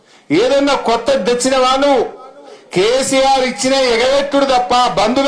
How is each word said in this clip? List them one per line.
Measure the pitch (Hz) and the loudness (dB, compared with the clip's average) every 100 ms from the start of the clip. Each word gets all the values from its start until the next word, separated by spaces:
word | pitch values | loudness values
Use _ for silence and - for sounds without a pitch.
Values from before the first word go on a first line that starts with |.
| _ - - 156 | _ -20 -4 0
ఏదన్నా | 254 277 285 262 220 | 2 2 0 0 -2
కొత్త | 233 285 269 202 | -2 0 -2 0
తెచ్చిన | 240 262 262 | -2 0 0
వాళ్ళు | 254 269 285 262 - - - - - - - | 0 2 2 2 -2 -8 -20 -20 -20 -20 -6
కేసీఆర్ | 175 208 262 262 269 269 269 254 | -2 0 0 0 2 2 2 0
ఇచ్చిన | - 262 269 254 | -4 -2 0 0
ఎగబెట్టుడు | 226 254 277 277 277 277 | 0 0 0 0 0 2
తప్ప, | 254 247 247 247 185 | 0 2 0 2 0
బంధు | 214 262 | 0 0